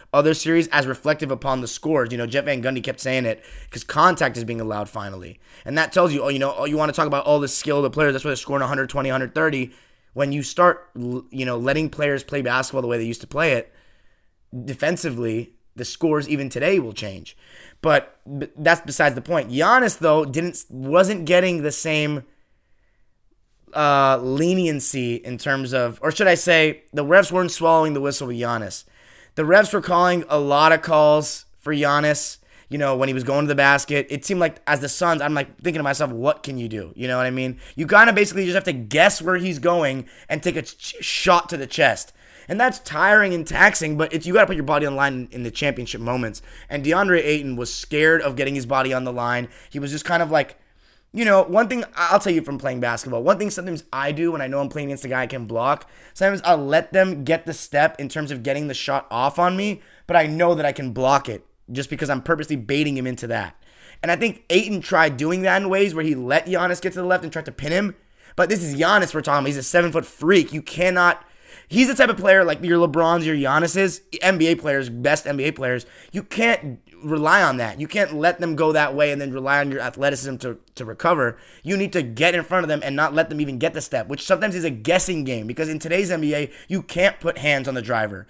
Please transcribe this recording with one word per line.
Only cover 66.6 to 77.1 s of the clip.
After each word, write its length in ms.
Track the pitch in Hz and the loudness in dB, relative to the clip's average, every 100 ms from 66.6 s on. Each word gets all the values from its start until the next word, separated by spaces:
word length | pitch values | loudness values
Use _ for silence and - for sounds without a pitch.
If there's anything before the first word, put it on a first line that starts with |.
| 180 180 | 0 -2
get 120 | 190 | -4
to 80 | 180 | -4
the 40 | |
left 200 | 180 180 | 0 0
and 80 | 165 | 0
tried 140 | 160 156 | -8 -10
to 40 | |
pin 220 | - 143 | -10 -2
him. 240 | 180 202 - _ _ _ - | -2 -2 -6 _ _ _ 0
But 120 | 175 | 2
this 140 | 202 | 2
is 140 | 160 139 | -2 0
Giannis 360 | 170 208 175 | 4 4 4
we're 100 | 156 | -2
talking 180 | 147 143 | 0 0
about. 80 | 135 | 0
He's 80 | 139 | -4
a 80 | |
seven-foot 420 | 127 175 175 160 156 | 0 2 2 0 -4
freak. 460 | - 156 190 - | -4 4 4 4
You 100 | 151 | -6
cannot, 640 | - 156 185 180 175 - - - _ - - | -8 -2 0 4 4 2 -6 -20 _ -20 -4
he's 220 | 202 254 | 2 2
the 60 | |
type 160 | - 240 | 4 2
of 80 | 190 | 2
player 260 | 190 190 | 6 6
like 180 | 170 151 | 6 0
your 240 | 170 170 170 | 2 4 4
LeBrons, 380 | 156 165 170 | 2 2 2
your 100 | 156 | 0
Giannis's, 680 | 151 135 147 170 185 190 - _ - | 0 2 2 2 0 0 -2 _ -2
N 160 | 180 180 | 0 4
B 80 | 165 | 2
A 80 | |
players, 340 | 165 156 139 123 | 2 0 -2 -2
best 360 | 117 139 151 - | -4 0 0 -2
N 120 | 143 | -4
B 60 | |
A 60 | 147 | -4
players. 360 | 151 127 123 - - - | -4 -4 -4 -6 -20 -12
You 100 | 196 | -12
can't 560 | 202 220 233 214 147 120 _ 85 | -8 -2 0 0 -4 -14 _ -14
rely 400 | 147 | -6